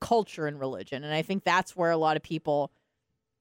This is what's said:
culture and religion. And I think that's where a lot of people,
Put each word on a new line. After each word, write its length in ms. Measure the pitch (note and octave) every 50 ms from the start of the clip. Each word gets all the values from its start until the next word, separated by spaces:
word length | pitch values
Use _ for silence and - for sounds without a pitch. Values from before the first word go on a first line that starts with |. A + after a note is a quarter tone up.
culture 460 | - - A#3 A3+ G3+ - - - D#3 D3
and 120 | D3 C#3+
religion. 440 | C3 C3+ B2+ F#2 F#2+ - C#3+ C3 D3
And 100 | D3+ D3+
I 80 | D#3
think 220 | D#3 - F#3+ G3 -
that's 320 | F3 E3+ F#3 F#3 - -
where 160 | F#3 F3 E3+
a 60 | E3+ D#3+
lot 200 | D#3+ D#3 D#3 D#3
of 60 | -
people, 480 | - E3 D#3 - D#3 C#3+ D3 C#3 C3+ _ _ _ _ _ _ _ _ _ _ _ _ _ _